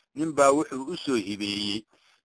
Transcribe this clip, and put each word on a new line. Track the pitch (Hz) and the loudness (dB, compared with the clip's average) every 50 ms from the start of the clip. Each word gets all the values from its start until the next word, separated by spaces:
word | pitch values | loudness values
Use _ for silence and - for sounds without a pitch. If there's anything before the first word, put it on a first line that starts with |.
| _ _ - | _ _ -8
nin | 135 156 165 147 | -6 -6 -2 2
baa | 143 139 139 139 | 4 6 6 6
wuxuu | 151 156 - 135 131 131 135 | 4 2 -2 -4 -10 -8 -8
u | - | -10
soo | - - 147 131 113 | -8 -4 0 0 0
hibeeyey, | 92 101 104 98 104 101 101 101 104 101 101 110 - _ _ _ _ _ _ _ _ | 0 -2 -6 -6 -4 -4 -4 -4 -2 -4 -4 -4 -6 _ _ _ _ _ _ _ _